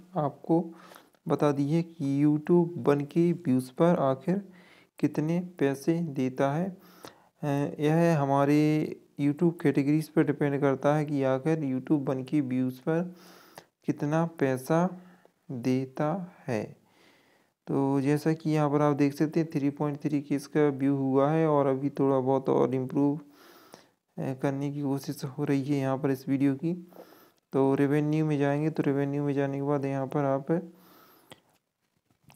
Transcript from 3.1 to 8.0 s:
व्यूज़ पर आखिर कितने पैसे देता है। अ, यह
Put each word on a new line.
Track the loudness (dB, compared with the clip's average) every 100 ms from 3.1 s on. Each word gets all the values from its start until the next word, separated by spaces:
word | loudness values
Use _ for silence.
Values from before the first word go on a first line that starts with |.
| 0 2
व्यूज़ | 0 0 0 -2
पर | 0 2 4
आखिर | 2 0 -2 -4 -4 -14 -20 -20 _ -4
कितने | -2 -2 -2 -2 -4 -2
पैसे | -2 0 -2 -2
देता | -2 -2 -4 0 0
है। | 0 -4 -8 -16 -20 -20 -20 _ _
अ, | -2 -2 -2 -2
यह | 2 4